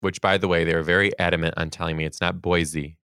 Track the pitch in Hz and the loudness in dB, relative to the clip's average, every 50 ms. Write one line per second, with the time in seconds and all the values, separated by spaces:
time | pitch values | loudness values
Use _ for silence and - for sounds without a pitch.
0 | - 98 92 - - 101 95 98 90 95 90 85 85 82 82 82 80 78 87 92 | -2 -4 -4 0 2 2 2 4 2 2 2 2 2 2 2 0 2 2 4 4
1 | 101 101 - - 90 87 85 85 80 82 82 - 82 80 78 - 85 82 80 78 | 4 2 2 0 0 0 2 2 0 -2 -2 -2 -4 -6 -6 -8 -6 -6 -4 -4
2 | 80 78 78 - - 87 87 90 - 87 90 87 85 78 73 80 73 71 80 _ | -4 -6 -6 -2 -2 -2 -2 -2 -2 0 0 0 0 0 -4 -6 -8 -8 -10 _
3 | _ | _